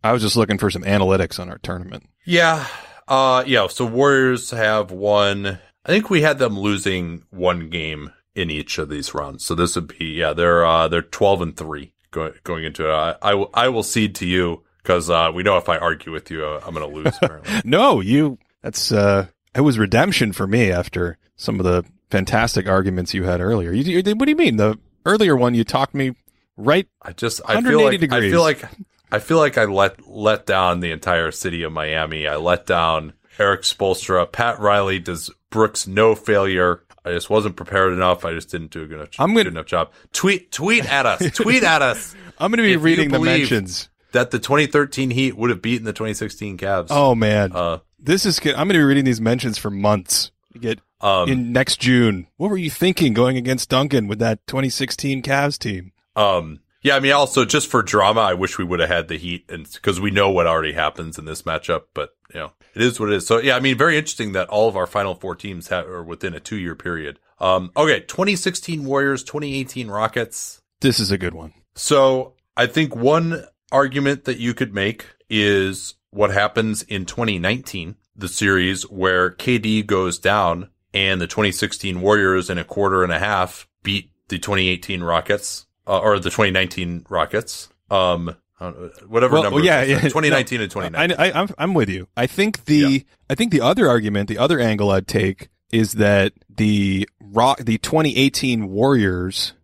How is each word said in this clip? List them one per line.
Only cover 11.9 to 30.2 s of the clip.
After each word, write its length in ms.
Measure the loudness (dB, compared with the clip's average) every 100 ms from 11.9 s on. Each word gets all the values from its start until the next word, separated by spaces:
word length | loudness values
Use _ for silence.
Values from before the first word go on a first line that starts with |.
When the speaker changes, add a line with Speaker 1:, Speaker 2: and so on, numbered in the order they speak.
| _ _
Speaker 2:
go-, 220 | -8 -8 -10
going 200 | -10 -8
into 240 | -8 -4 -2
it. 60 |
I, 220 | 0 0 -2
I, 80 | 0
w-, 180 | 0 0 0
I 140 | 2
will 120 | 0
cede 300 | -2 0 -2 -2
to 120 | -2
you 360 | 0 0 -4 _ _
'cause, 260 | 0 0 2
uh, 220 | 2 2
we 80 | 2
know 160 | 2 2
if 100 | 2
I 100 | 0
argue 340 | 0 -2 -8
with 180 | -12 -10
you, 160 | -8 -6
uh, 160 | -8
I'm 100 | -8 -10
gonna 120 | -8
lose, 200 | -4 -4 -4
Speaker 1:
<laughs> 40 |
Speaker 2:
apparently. 400 | -12 -12 -6 -6 0
Speaker 1:
No, 340 | 2 4 2
you, 380 | 2 2 2 -4 _ _
that's, 300 | -12 -6 -2
uh, 340 | 2 4 2 -2 _ _ 2
it 60 |
was 180 | 2 2
redemption 520 | 2 4 2 2 0
for 140 | -2 0
me 260 | 2 2
after 460 | 0 -4 -4 -4 -6 _ _
some 240 | -6 -2
of 60 | 2
the 180 | 0 -2 _ _
fantastic 560 | -2 0 0 0 -2 0
arguments 460 | 0 0 -2 -4
you 100 | -4
had 180 | -2 -2
earlier. 300 | 0 -2 -2
You, 120 | -2 0 0
you, 160 | 0 0
what 100 | 2
do 60 |
you 40 | 4
mean? 220 | 2 4
The 200 | 2 0 _ _ 0
earlier 300 | 2 4 4
one, 180 | 4 2
you 80 |
talked 300 | 0 0 -2 -2
me 200 | -4 -6 _ _ _ -4
right 300 | 2 2 0 _
Speaker 2:
I 120 | -18
just, 280 | -6 -6 -6 0
I 160 | 0
feel 180 | 4 4
Speaker 1:
hundred 120 | 4
eighty 140 | 4 2
Speaker 2:
like, 60 |
I 60 | 2
Speaker 1:
degrees. 120 | 2
Speaker 2:
feel 100 | 4
like, 220 | 2 0 -8 -18 -20 _ _
I 80 | -4
feel 180 | 0 2
like 200 | 4 4
I 80 | 2
let, 420 | 4 2 0 -18
let 380 | 0